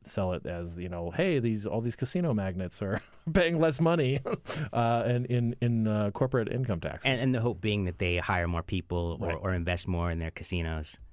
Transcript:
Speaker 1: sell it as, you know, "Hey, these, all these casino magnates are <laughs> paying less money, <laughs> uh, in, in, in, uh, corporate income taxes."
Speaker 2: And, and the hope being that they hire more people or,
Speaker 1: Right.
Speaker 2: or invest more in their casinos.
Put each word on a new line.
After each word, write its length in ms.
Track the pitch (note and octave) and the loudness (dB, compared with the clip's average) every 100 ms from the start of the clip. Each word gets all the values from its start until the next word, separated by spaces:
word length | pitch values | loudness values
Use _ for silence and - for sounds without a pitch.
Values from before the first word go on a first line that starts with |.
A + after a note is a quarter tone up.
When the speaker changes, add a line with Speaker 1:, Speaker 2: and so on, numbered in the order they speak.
| - | -8
Speaker 1:
sell 260 | - F#2 | -2 -2
it 120 | F2 - | -2 -4
as, 320 | F2 E2+ E2+ | -6 -8 -8
you 100 | F#2 | -6
know, 220 | F2 F2 | -6 -4
"Hey, 280 | - F#3 C#3+ | 0 2 2
these, 260 | A#2 A2 G2+ | 2 0 -2
all 160 | A2+ | -2
these 140 | A#2 - | -2 -4
casino 360 | C3 F3+ E3+ | -4 0 0
magnates 480 | G#2+ F#2+ F#2 F2+ - | 0 0 -2 -6 -4
are 200 | G2 G#2+ - - | -2 -4 -6 -10
<laughs> 180 | D#3+ | 0
paying 260 | F3+ E3+ E3 | 4 4 4
less 220 | D#3+ C3 | 2 4
money, 400 | E3 E3+ B2+ C3+ F3+ A3+ - | 4 4 2 0 -2 -6 -6
<laughs> 240 | D#3 B2 | -6 -2
uh, 320 | A#2 A#2 A#2 A2+ | 2 2 2 2
in, 200 | B2 B2 | 0 2
in, 300 | B2 A#2 - | 2 2 2
in, 280 | A#2+ A#2 A2 | 2 4 4
uh, 240 | G#2+ G#2 | 2 2
corporate 360 | - C3 B2+ A2 | 0 2 2 0
income 300 | B2 B2 F2 | -2 0 -2
taxes." 300 | - - C3+ | -2 -2 0
Speaker 2:
And, 80 | B2 | 2
and 160 | C3 B2+ | 2 2
the 60 | |
hope 180 | A#2 F2+ | 0 0
being 240 | G#2+ G#2 F2+ | 0 2 0
that 140 | E2+ | 0
they 180 | F2+ F2 | 0 0
hire 300 | - F2+ E2+ | 0 0 2
more 160 | E2+ | -2
people 540 | - F#2 - F2 E2+ E2+ | -2 -4 -2 -2 -2 -2
or, 80 | E2+ | -4
Speaker 1:
Right. 80 | - | -2
Speaker 2:
or 120 | F#2+ F2+ | -2 -2
invest 320 | E2+ F2 - | 0 -2 -2
more 240 | F2 E2+ | 0 0
in 80 | E2 | -2
their 100 | D#2+ | -4
casinos. 680 | - - F2 E2 D#2+ D2+ - - | -8 -6 -4 -2 -4 -6 -12 -18